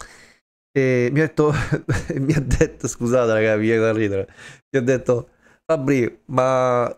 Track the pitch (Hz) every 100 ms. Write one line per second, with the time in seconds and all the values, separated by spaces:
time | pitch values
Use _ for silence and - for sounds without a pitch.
0 | - - - _ _ _ _ 139 131 127
1 | 123 143 156 - 147 - - 147 - 123
2 | - 147 135 156 127 - 156 - 127 -
3 | 120 127 117 110 110 107 110 113 113 110
4 | 104 98 95 - - - _ 135 120 127
5 | 123 120 - _ _ _ - 160 135 135
6 | 113 - - 127 127 131 127 123 117